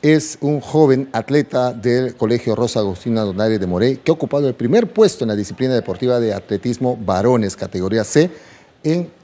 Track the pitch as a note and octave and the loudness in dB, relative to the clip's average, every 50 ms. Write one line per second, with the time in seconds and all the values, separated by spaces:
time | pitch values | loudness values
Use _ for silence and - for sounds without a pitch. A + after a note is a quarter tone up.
0 | - D3 D#3 D#3 D3+ - - - - C#3+ D3+ C#3+ - - - D#3 D#3 C#3 C3 B2+ | 4 4 4 4 2 -2 -10 -6 -4 -2 -2 -2 -4 -2 2 4 4 6 4 2
1 | C3+ C3+ - A2+ A2 - C3+ D3 C#3 - - B2+ B2+ B2 A#2 A#2 G2+ B2 A#2+ B2 | 0 -4 -6 -6 -4 0 0 0 0 0 -2 0 0 0 -2 -2 0 0 2 2
2 | B2+ B2 - - A#2+ A2 A#2+ A#2 - A#2 G#2+ G#2+ A#2+ A#2 - A#2+ G#2+ G2 F#2 F2 | 0 -2 -2 -2 0 0 0 0 0 -2 -2 0 -2 -2 0 -2 -2 -2 -4 -6
3 | - A#2+ A#2 A2+ G#2+ G2+ F#2 F#2+ A2 A2 A2 G#2 F#2+ F2+ F2+ F2+ A2 B2+ C3+ B2+ | -4 -2 -2 0 -2 -2 -2 0 0 0 0 0 -2 -2 0 2 2 0 0 0
4 | - - E3 D#3+ - - - C#3+ D3 C3+ A#2+ - A#2 A#2+ D#3+ A3+ A#3+ F3 - G#3+ | 0 0 0 0 0 -4 -2 -2 -2 -2 -2 -2 -2 2 2 2 2 0 2 2
5 | A3 F#3+ - - B2 A2+ G#2 G#2 G#2 - - - B2+ C3 B2+ A#2 - - F#2 F2+ | 2 2 2 0 -4 -2 -2 -2 -4 -6 -4 -4 -2 0 0 0 -2 -2 -6 -4
6 | B2+ B2+ B2 A#2+ A#2 A2 G2+ G2 - - G#2+ F#2+ - B2 A#2+ - B2+ B2 B2 A2+ | 0 0 0 2 0 0 -2 -4 -4 -4 -6 -4 -2 -4 -4 -2 -2 -2 -2 -2
7 | G#2+ F#2 F#2+ F#2 G2+ A#2+ B2+ A#2+ G#2+ F#2+ - - F#2+ F2 - F#2 F2+ F#2+ G#2+ A2+ | -2 -2 0 2 2 2 2 2 0 -2 -4 -8 -10 -8 -6 -4 -4 0 0 -2
8 | F#2 - - D3 D#3+ F3+ E3 - - - - - _ _ _ _ _ D#3 D#3+ F3 | -2 2 2 2 2 2 0 -10 -20 -20 -20 -20 _ _ _ _ _ -2 -2 -2
9 | F3 - - _ | -2 -6 -12 _